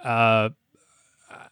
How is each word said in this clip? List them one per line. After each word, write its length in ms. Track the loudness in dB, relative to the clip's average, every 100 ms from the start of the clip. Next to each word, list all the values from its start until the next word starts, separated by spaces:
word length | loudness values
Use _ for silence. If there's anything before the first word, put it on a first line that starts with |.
uh, 460 | -6 0 2 2 0 -6 _ _ _ _ _ _ _ -20 -20